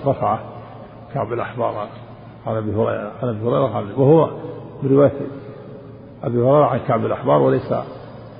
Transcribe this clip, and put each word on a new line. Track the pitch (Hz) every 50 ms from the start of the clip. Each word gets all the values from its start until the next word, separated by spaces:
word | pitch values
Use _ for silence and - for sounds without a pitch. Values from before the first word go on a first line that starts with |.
| -
رفعه | 139 131 - 123 104 107 110 - - - - - - - - - - - - - - -
كعب | 143 110 110
الأحبار | 120 117 104 - - 123 113 110 107 107 104 107 - - - - - - - - - - -
عن | 117 113
أبي | 110 107 107 104
هريرة، | 107 113 113 107 107 107 104 110 -
عن | 131 123
أبي | 110 104
هريرة، | 110 120 139 143 139 127 -
عن | 117
أبي، | 107 101
وهو | 104 131 139 135 160 165 143 - - - - - - - - - - -
برواية | - 131 135 139 143 127 - - - - - - - - - - - - - - - - - - - - - -
أبي | - - 117 120
هريرة | 117 131 139 151 143
عن | 120 131 120
كعب | - - 120 113 113
الأحبار، | 113 101 - 120 131 143 147
وليس، | 135 131 135 131 - - 120 120 117 - - - - - - - - - - -